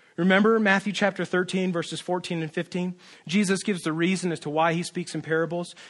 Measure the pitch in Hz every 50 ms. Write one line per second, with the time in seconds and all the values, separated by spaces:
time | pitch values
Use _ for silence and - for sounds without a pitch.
0 | _ _ _ - 170 190 185 196 214 220 226 226 220 202 190 196 185 208 190 -
1 | 214 196 190 - 180 160 - 180 185 180 - 185 185 185 175 170 156 - - 151
2 | - - 180 180 175 - 180 165 160 156 - - 170 165 - 180 180 180 180 -
3 | - - - - - - 156 202 214 175 196 185 - - 208 170 - 165 156 160
4 | 170 180 190 180 180 185 160 151 - 151 147 156 143 135 160 170 175 - - 185
5 | 175 - - 160 147 143 160 160 165 165 170 175 175 - - - - -